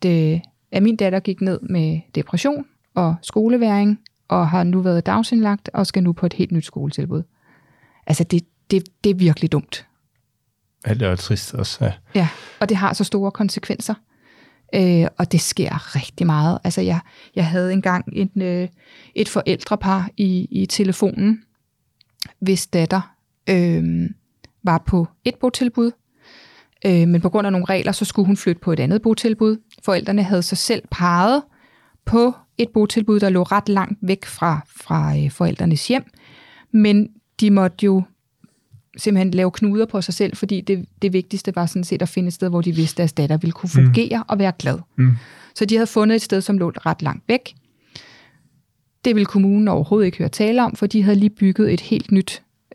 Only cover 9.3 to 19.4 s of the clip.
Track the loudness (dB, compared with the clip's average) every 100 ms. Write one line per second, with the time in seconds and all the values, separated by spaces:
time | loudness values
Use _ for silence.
9.3 | 2 0 -2 -4 -14 -16 _ _ _ _
10.3 | _ _ _ _ _ -4 -2 0 -2 -2
11.3 | -4 -4 -6 -6 -4 -4 -4 _ 0 0
12.3 | -2 -18 -6 -2 0 0 -2 -2 -2 -4
13.3 | -2 -4 -4 -8 -8 -6 -8 _ _ _
14.3 | _ _ _ _ 0 4 4 2 0 0
15.3 | 0 -2 -4 -4 -4 -6 -8 -8 -4 0
16.3 | 2 0 0 -2 -2 -2 -2 -6 -20 -12
17.3 | -2 0 0 0 0 0 -2 -4 -4 -4
18.3 | -2 -2 -2 -4 _ _ -20 -14 -6 -4
19.3 | -2